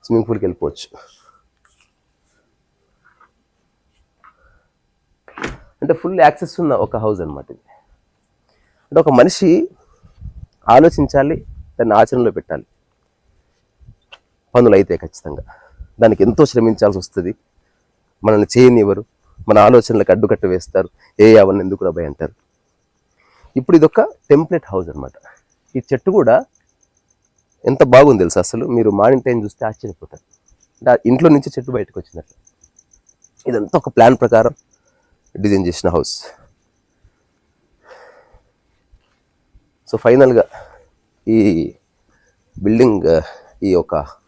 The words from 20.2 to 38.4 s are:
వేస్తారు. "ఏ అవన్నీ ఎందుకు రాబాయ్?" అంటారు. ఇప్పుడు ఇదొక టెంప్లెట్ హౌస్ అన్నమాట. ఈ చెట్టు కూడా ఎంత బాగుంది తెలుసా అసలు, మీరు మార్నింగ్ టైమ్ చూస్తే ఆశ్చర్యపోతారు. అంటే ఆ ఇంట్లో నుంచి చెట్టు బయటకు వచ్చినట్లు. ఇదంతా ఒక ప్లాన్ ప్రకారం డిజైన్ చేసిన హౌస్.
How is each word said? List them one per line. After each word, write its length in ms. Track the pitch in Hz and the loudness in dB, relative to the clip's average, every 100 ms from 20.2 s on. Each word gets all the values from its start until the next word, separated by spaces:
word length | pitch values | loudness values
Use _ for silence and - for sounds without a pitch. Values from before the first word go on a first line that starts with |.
| 107 104 95 | 0 -4 -4
వేస్తారు. 420 | 92 - 95 92 _ _ - | -6 -4 -6 -6 _ _ 2
"ఏ 160 | 107 110 | 6 6
అవన్నీ 280 | 95 98 | 4 0
ఎందుకు 200 | 95 98 | -4 -6
రాబాయ్?" 220 | 92 82 78 | -6 -6 -10
అంటారు. 280 | 71 80 _ _ _ _ _ _ _ _ _ _ _ _ - | -10 -12 _ _ _ _ _ _ _ _ _ _ _ _ -10
ఇప్పుడు 200 | 127 170 | 0 2
ఇదొక 240 | 151 - | 2 0
టెంప్లెట్ 640 | 320 - _ 143 160 170 - | -2 -6 _ 0 0 -6 -6
హౌస్ 160 | 95 82 | -8 -8
అన్నమాట. 240 | 73 67 _ - _ _ _ _ 131 | -14 -16 _ -20 _ _ _ _ -12
ఈ 60 | - | -6
చెట్టు 180 | 131 - | -6 -2
కూడా 340 | 196 123 123 - _ _ _ _ _ _ _ _ _ _ _ | 0 2 0 -2 _ _ _ _ _ _ _ _ _ _ _
ఎంత 180 | 123 131 | -6 0
బాగుంది 380 | 139 127 143 113 | 4 6 6 4
తెలుసా 180 | 87 95 | 0 -2
అసలు, 260 | 87 113 - 117 | -4 -6 -4 -2
మీరు 140 | 107 | 0
మార్నింగ్ 320 | 98 110 135 | 2 2 2
టైమ్ 220 | 127 120 | -2 -6
చూస్తే 220 | 104 _ 113 | -6 _ -12
ఆశ్చర్యపోతారు. 560 | 110 113 92 - - _ _ _ _ _ _ | -12 -18 -18 -20 -20 _ _ _ _ _ _
అంటే 120 | 120 | -2
ఆ 60 | 120 - | 0 0
ఇంట్లో 220 | 127 165 | 2 2
నుంచి 200 | 147 - | 2 0
చెట్టు 220 | - 127 | -12 -10
బయటకు 300 | 123 98 - | -10 -10 -14
వచ్చినట్లు. 360 | - 82 - _ _ _ _ _ _ _ _ _ _ _ - | -18 -20 -20 _ _ _ _ _ _ _ _ _ _ _ -8
ఇదంతా 300 | 120 104 165 | -6 -4 -6
ఒక 100 | - | -4
ప్లాన్ 280 | - 117 131 | 2 4 4
ప్రకారం 320 | 120 113 113 - _ _ _ _ _ _ _ - | 0 2 0 -4 _ _ _ _ _ _ _ -6
డిజైన్ 240 | 101 98 87 | -2 -2 -2
చేసిన 220 | 87 92 | -4 -2
హౌస్. 240 | 85 65 - - - _ _ _ _ _ _ _ _ _ _ _ _ _ _ _ - - _ _ _ | -2 -4 -12 -16 -20 _ _ _ _ _ _ _ _ _ _ _ _ _ _ _ -20 -20 _ _ _